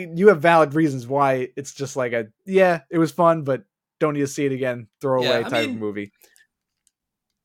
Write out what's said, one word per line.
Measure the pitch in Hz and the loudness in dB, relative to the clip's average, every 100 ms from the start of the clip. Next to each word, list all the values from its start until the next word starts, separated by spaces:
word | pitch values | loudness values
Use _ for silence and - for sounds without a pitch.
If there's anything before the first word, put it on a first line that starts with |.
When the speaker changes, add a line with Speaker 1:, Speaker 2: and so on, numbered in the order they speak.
| 160 165 | -2 2
Speaker 1:
you | 208 | 4
have | 165 | 6
valid | 170 165 147 | 4 4 4
reasons | 151 160 135 120 | 2 0 -2 -4
why | 139 139 131 127 - | 0 2 0 -4 -10
it's | 135 | -14
just | - 135 139 | -12 -8 -6
like | 123 | -4
a, | 117 110 _ - | -4 -6 _ -2
"Yeah, | 190 185 165 - | 2 2 2 -2
it | 170 | -2
was | 160 | 0
fun, | - 170 165 | 2 2 2
but | 139 127 - _ _ _ | 0 -4 -6 _ _ _
don't | 151 147 | -4 -2
need | |
to | 139 | -4
see | - 143 | -4 -4
it | |
again," | 131 127 120 113 _ | -2 -4 -6 -12 _
throwaway | 135 131 127 | -2 0 0
Speaker 2:
Yeah, | 120 | 0
I | |
Speaker 1:
type | 113 117 113 | -2 -2 -2
of | |
Speaker 2:
mean, | 113 | -4
Speaker 1:
movie. | 107 101 101 _ _ _ _ _ _ _ _ _ _ _ _ _ | -6 -8 -10 _ _ _ _ _ _ _ _ _ _ _ _ _